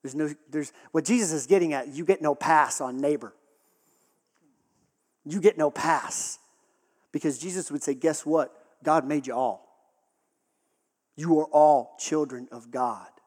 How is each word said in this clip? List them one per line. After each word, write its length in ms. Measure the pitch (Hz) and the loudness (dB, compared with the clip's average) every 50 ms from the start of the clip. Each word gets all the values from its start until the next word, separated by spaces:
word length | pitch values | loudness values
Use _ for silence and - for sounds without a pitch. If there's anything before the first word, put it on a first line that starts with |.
There's 140 | _ 135 131 | _ -10 -6
no, 160 | 147 156 151 151 _ _ _ | -4 -4 -4 -4 _ _ _
there's, 240 | - 156 147 - _ - - - _ | -6 -6 -6 -6 _ -20 -20 -4 _
what 120 | 160 160 | -2 0
Jesus 280 | 185 226 247 220 175 160 | 2 2 2 2 0 -2
is 140 | 151 135 | -4 2
getting 280 | - 196 196 175 165 147 | 4 4 4 4 2 -2
at, 140 | 135 127 135 | -4 -6 -6
you 180 | 139 143 170 | -8 -8 0
get 160 | 156 190 196 156 | 0 0 2 2
no 120 | 151 143 | -2 -2
pass 460 | - - 147 160 151 147 - - - | 0 2 4 4 4 4 4 0 -6
on 160 | 143 127 127 | -6 -6 -6
neighbor. 380 | 131 139 143 151 143 - 110 - _ _ _ _ _ _ _ _ _ _ _ _ _ _ _ _ _ _ _ _ _ _ _ _ _ _ _ _ _ _ _ _ _ _ _ _ _ _ | -2 0 0 0 0 -4 -12 -18 _ _ _ _ _ _ _ _ _ _ _ _ _ _ _ _ _ _ _ _ _ _ _ _ _ _ _ _ _ _ _ _ _ _ _ _ _ _
You 160 | 147 156 196 160 | -8 -8 2 2
get 160 | 208 214 165 | 2 4 4
no 120 | 156 147 | 0 0
pass. 680 | 143 - - 160 160 139 - - - - - - - - _ _ _ _ _ _ _ _ _ _ _ _ _ _ - | 0 -2 -2 0 0 0 -2 -6 -8 -8 -8 -8 -12 -14 _ _ _ _ _ _ _ _ _ _ _ _ _ _ -10
Because 260 | 151 - 160 139 - | -4 -4 -4 -4 -4
Jesus 320 | 147 185 180 190 165 - | -8 -8 -8 -8 -8 -6
would 120 | 147 147 - | -8 -8 -4
say, 100 | - 139 | -4 -6
"Guess 320 | 131 - 160 151 - - | -2 0 -2 -2 -2 -4
what? 580 | 151 156 160 143 - - - _ _ _ _ - | 0 0 0 0 -2 -6 -20 _ _ _ _ -2
God 240 | 135 156 165 131 | 2 2 2 2
made 200 | 135 151 147 131 | 0 -4 -4 -4
you 80 | 131 123 | -4 -4
all. 320 | 120 131 120 107 - _ _ _ _ _ _ _ _ _ _ _ _ _ _ _ _ _ _ _ _ _ _ _ _ _ _ _ _ _ _ _ | -2 -2 -2 -4 -6 _ _ _ _ _ _ _ _ _ _ _ _ _ _ _ _ _ _ _ _ _ _ _ _ _ _ _ _ _ _ _
You 220 | - 151 170 165 151 | -8 0 2 2 2
are 60 | 156 | 2
all 500 | - - 151 151 151 151 135 120 - - - | 2 4 6 8 8 6 4 2 -2 -12 -16
children 500 | - - 156 156 151 135 127 120 123 123 | -8 -4 -2 -2 -2 -2 -4 -12 -14 -14
of 200 | - 120 117 120 | -16 -18 -20 -12
God. 400 | 120 127 127 123 110 98 98 - _ _ _ | -6 -4 -2 -2 -4 -6 -12 -20 _ _ _